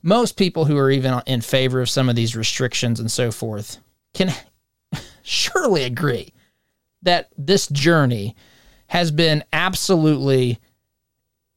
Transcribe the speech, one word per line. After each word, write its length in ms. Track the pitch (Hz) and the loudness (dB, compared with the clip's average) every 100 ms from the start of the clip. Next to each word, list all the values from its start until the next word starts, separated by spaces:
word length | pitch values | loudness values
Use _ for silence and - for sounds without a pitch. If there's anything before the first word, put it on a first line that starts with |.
most 360 | 160 233 226 - | 0 2 2 0
people 280 | 180 160 151 | 0 2 0
who 120 | 143 | 2
are 140 | 135 | 2
even 300 | 135 131 123 - | 2 0 -2 -2
in 140 | 123 | -4
favor 400 | - 135 131 127 | 0 0 0 0
of 80 | 120 | -2
some 200 | 135 127 | 0 0
of 60 | 117 | 0
these 200 | 113 113 | -2 -2
restrictions 640 | 107 - 127 - 120 107 | -4 -2 -4 -2 -2 -2
and 120 | 107 | -4
so 200 | - 120 | -2 -2
forth 460 | - 113 104 104 - _ _ _ | -4 -8 -8 -12 -18 _ _ _
can 180 | - 185 - - _ _ _ | -4 -2 -4 -14 _ _ _
<laughs> 400 | _ - - - | _ -14 -14 -20
surely 600 | - - - 370 285 165 | -8 -4 -2 0 2 0
agree 500 | 123 120 143 113 - _ _ _ _ _ _ _ | 0 -2 -2 -2 -8 _ _ _ _ _ _ _
that 260 | 175 175 - - | 0 0 -2 -8
this 300 | 143 196 - | 0 0 2
journey 680 | 143 160 165 131 113 104 - _ _ _ _ _ | 0 4 4 4 0 -6 -10 _ _ _ _ _
has 220 | 175 170 | -2 0
been 340 | 151 160 151 - | 2 2 2 0
absolutely 1080 | 156 185 180 - 170 156 143 139 131 123 117 _ _ _ _ _ _ _ _ _ | -2 0 -2 0 2 4 2 2 2 2 -2 _ _ _ _ _ _ _ _ _